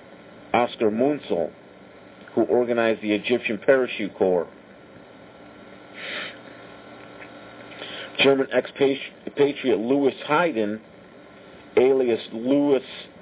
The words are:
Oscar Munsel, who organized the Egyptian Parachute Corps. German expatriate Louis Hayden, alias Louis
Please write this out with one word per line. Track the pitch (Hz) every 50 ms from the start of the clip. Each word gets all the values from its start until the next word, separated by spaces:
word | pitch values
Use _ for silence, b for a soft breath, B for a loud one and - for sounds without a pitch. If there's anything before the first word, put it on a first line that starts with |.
| - - - - - - - - - - -
Oscar | 113 123 117 - - 120 107
Munsel, | 107 113 127 143 151 131 - - 98 85 80 - - - - - - - - - - - - - - - - - -
who | 123 110
organized | - 107 123 123 117 120 117 113 113 110 95 107
the | 107 104
Egyptian | 101 - - 123 117 - - 110 98 -
Parachute | - 135 131 127 - - - 107 95 -
Corps. | - 104 95 90 87 80 - - - - - - - - - - - - - - - - - - - - - - - - - - - - - - B B B B B B B B B - - - - - - - - - - - - - - - - - - - - - - - - - - - B B B B B B B B - 147
German | 135 139 135 131 - -
expatriate | 127 - - - - 143 135 139 139 - - - - - - - 143 143 143 139 - - 127 107 95
Louis | 110 120 139 143 139 131 135 - -
Hayden, | - 147 156 180 165 123 110 107 101 107 110 - - - - - - - - - - - - - - - - - - -
alias | 139 127 131 135 135 127 120 113 101 - - -
Louis | 113 117 127 139 143 143 143 139 127 - - - - - - - -